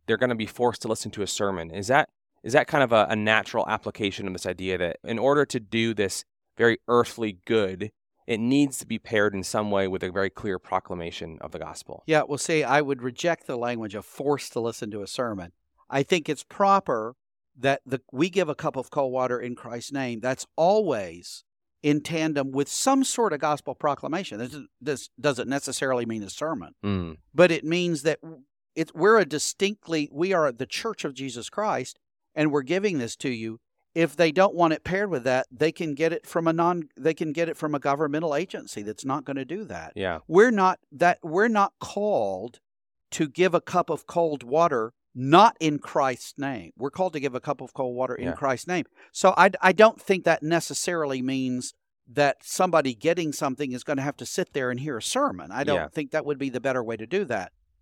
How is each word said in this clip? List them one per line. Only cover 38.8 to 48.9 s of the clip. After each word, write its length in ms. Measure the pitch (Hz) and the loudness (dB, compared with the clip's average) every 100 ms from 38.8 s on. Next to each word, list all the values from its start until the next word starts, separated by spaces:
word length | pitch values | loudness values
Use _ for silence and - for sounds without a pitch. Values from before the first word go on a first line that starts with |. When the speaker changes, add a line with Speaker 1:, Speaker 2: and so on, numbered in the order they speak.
Speaker 2:
that's 220 | 104 107 | -8 -6
not 200 | 135 143 | -4 -4
gonna 200 | 143 139 | -4 -8
do 200 | 127 190 170 | -6 -10 -10
that. 260 | 87 80 | -12 -10
Speaker 1:
Yeah. 240 | - 95 82 - | -6 -4 -4 4
Speaker 2:
We're 240 | 170 247 | 6 8
not 300 | 208 185 185 _ | 6 2 0 _
that, 280 | 143 175 - | 0 2 2
we're 240 | 165 170 233 | -2 0 2
not 260 | 208 196 - | 2 0 -2
called 800 | - 202 208 156 101 92 120 - _ _ _ _ - | -8 -4 0 0 0 -4 -10 -16 _ _ _ _ -10
to 160 | - 151 | -4 -2
give 260 | 165 180 | 2 2
a 60 | 165 | 2
cup 300 | - 196 - | 0 -2 0
of 180 | 151 - | -4 -4
cold 340 | 170 165 143 | 0 0 -2
water, 500 | 120 151 170 123 113 _ _ | 0 2 4 2 -4 _ _
not 420 | 127 135 175 220 - | -6 6 8 8 6
in 180 | 160 143 | -2 -2
Christ's 560 | - 160 135 123 - - | -2 0 0 -2 -10 -10
name. 360 | 139 117 160 - | -8 -8 -12 -10
We're 140 | 135 | -8
called 220 | - 185 | -2 -2
to 80 | 156 | -2
give 160 | 135 123 | -6 -6
a 40 | |
cup 200 | 151 131 | -6 -8
of 120 | 127 | -8
cold 220 | - 127 | -6 -6
water 220 | 123 127 - | -2 -4 -4
in 80 | 101 | -6
Speaker 1:
Yeah. 60 | |
Speaker 2:
Christ's 340 | 80 139 123 - | -2 -2 -2 -4
name. 200 | 180 - | -4 -6